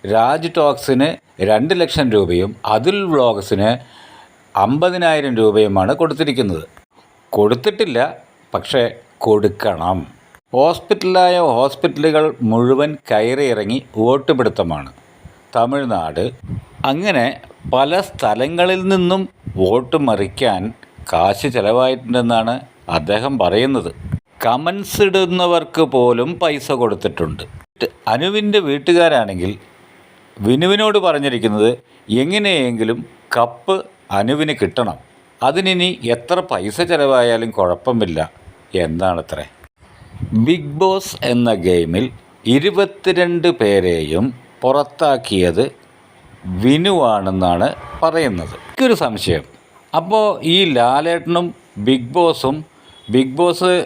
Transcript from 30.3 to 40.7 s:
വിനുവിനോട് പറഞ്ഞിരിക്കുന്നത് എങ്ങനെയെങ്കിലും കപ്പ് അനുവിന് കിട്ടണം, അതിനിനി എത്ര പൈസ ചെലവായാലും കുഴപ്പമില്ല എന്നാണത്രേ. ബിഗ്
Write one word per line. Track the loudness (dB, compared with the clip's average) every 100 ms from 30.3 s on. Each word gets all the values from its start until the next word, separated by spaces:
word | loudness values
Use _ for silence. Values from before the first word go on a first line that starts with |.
| -4 0
വിനുവിനോട് | 2 2 2 2 2 2
പറഞ്ഞിരിക്കുന്നത് | 0 -2 -2 -2 2 2 0 _ _ -2 0
എങ്ങനെയെങ്കിലും | 0 0 0 0 0 -2 -2 -4 -8 -20 _
കപ്പ് | 0 0 -2 -4 -4 -4 _ -6 -2
അനുവിന് | 0 0 -2 -2
കിട്ടണം, | -2 -2 -4 -6 -18 _ _ _ -2
അതിനിനി | 0 -2 0 -2 -4 -4
എത്ര | -4 -2 -4 -2
പൈസ | -4 -4 -4 -2
ചെലവായാലും | 0 2 4 4 2 -2 0
കുഴപ്പമില്ല | 0 0 -2 -2 -2 -2 -6 -10 -20 -20 _ -4
എന്നാണത്രേ. | -2 -2 -2 -2 -6 -10 -12 _ -20 _ -20 -20 -20 -14 -4 0 2
ബിഗ് | 0 -2